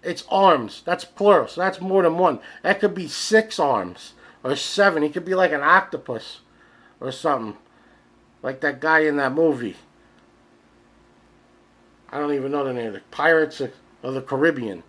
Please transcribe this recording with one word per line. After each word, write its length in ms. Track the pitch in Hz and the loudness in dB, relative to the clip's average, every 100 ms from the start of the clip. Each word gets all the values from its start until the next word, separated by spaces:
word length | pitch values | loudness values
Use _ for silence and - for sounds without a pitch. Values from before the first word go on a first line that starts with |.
It's 240 | 175 175 - | -8 -10 -2
arms. 520 | 196 196 151 110 - | 4 6 4 0 -10
That's 200 | - 175 | -6 -6
plural, 420 | - - 202 185 120 | -6 0 6 6 4
so 140 | - | -2
that's 180 | 185 185 | -4 -2
more 240 | 190 190 | 0 2
than 140 | 175 165 | 4 4
one. 220 | 180 131 - - | 2 0 -10 -8
That 180 | - 196 | -2 0
could 160 | 208 | 0
be 120 | 139 165 | -2 -10
six 520 | - - 220 220 - | -8 2 2 2 -2
arms 540 | 151 113 90 90 - - - _ | 0 0 -2 -12 -20 -20 -20 _
or 120 | 127 | -6
seven. 480 | 135 - - 196 160 | -6 -4 2 2 4
He 60 | 151 | -2
could 160 | 165 | -4
be 100 | 170 | -4
like 160 | 185 180 | 0 2
an 100 | 147 | 2
octopus 760 | 143 185 - 151 - 113 - - _ _ _ _ _ _ | 4 4 4 -10 -8 -10 -10 -20 _ _ _ _ _ _
or 120 | 131 | -10
something, 460 | 127 165 135 110 104 _ _ _ _ _ _ _ _ | -4 -2 -2 -4 -12 _ _ _ _ _ _ _ _
like 200 | - 131 | -10 -4
that 180 | 151 131 | -6 -4
guy 200 | 151 160 | 2 2
in 180 | 156 143 | 2 0
that 160 | 135 | -2
movie. 420 | 139 165 135 117 - _ _ _ _ _ _ _ _ _ _ _ _ _ _ _ _ _ _ _ _ _ _ - | 2 2 2 -4 -10 _ _ _ _ _ _ _ _ _ _ _ _ _ _ _ _ _ _ _ _ _ _ -14
I 100 | 139 | -6
don't 140 | 147 | -4
even 180 | 143 135 | -2 -2
know 120 | 143 | -4
the 100 | 139 | -2
name. 200 | 123 113 | -4 -6
The 80 | 101 _ | -10 _
Pirates 480 | - 147 160 147 - | -2 2 4 2 -4
of, 140 | 131 - _ _ | -10 -10 _ _
of 120 | 127 | -8
the 80 | 135 | -8
Caribbean. 600 | 131 135 147 143 117 90 | -6 -6 -6 -8 -10 -12